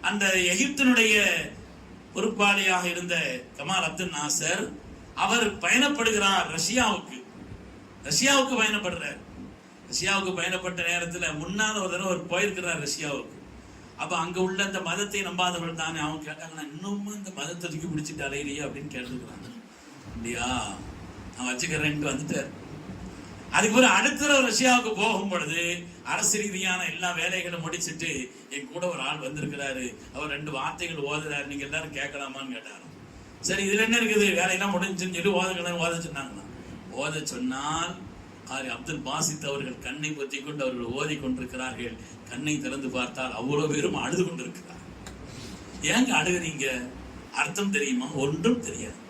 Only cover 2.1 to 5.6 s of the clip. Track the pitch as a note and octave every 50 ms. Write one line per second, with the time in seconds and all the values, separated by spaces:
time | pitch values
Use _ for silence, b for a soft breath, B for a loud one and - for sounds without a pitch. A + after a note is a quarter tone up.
2.1 | - - G#3+ A3+ - - G3+ G3+ G3 G3+ G3 F#3 F#3 F3+ F3+ F3 E3+ F3 F3 F3+
3.1 | F3 E3 D#3 C3+ B2+ B2 - - - - F#3 F#3 F#3+ F#3 E3 D#3+ - - F#3 F3+
4.1 | E3+ D3+ D3 D3 C#3+ - D3+ D#3 F3+ G3+ - - - - - - - - - -
5.1 | - - F3 G#3 A3+ A#3+ A3+ G#3 - -